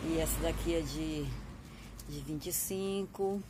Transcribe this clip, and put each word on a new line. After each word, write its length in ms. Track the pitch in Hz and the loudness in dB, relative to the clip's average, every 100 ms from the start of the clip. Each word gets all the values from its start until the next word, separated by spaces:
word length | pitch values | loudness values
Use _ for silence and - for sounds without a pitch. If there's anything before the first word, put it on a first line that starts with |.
E 140 | 160 160 | 2 2
essa 180 | 156 - | 4 4
daqui 320 | 165 160 170 | 2 2 4
é 80 | 170 | 4
de, 420 | 147 143 160 156 139 123 - - - - - - - | 2 0 0 0 0 -2 -8 -12 -14 -14 -14 -12 -8
de 100 | 147 | -6
vinte 260 | 139 156 170 | -4 -4 -2
e 40 | |
cinco. 880 | 170 - 190 196 196 190 - 196 202 196 | 0 0 0 2 0 0 0 2 2 -2